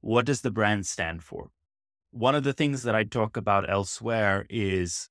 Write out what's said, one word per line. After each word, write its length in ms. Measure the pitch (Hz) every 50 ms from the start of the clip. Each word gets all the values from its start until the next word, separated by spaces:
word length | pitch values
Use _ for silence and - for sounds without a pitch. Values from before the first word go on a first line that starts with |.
What 260 | - 120 110 120 120
does 160 | 135 143 120
the 100 | - 127
brand 340 | 104 110 107 104 107 101 92
stand 380 | - - - 90 82 85 82 82
for? 240 | - - - - - _ _ _ _ _ _ _ _ _ _ _ _
One 240 | - 120 113 127 143
of 100 | 147 135
the 80 | 139
things 320 | 131 - 156 143 139 127 117
that 100 | 120 110
I 100 | 110 107
talk 320 | 110 - 123 110 107 _
about 320 | 120 107 104 101 98 98 -
elsewhere 760 | 98 98 98 - - - 113 113 117 113 107 101 98 98 - -
is 600 | - 117 101 98 95 92 90 87 82 - - -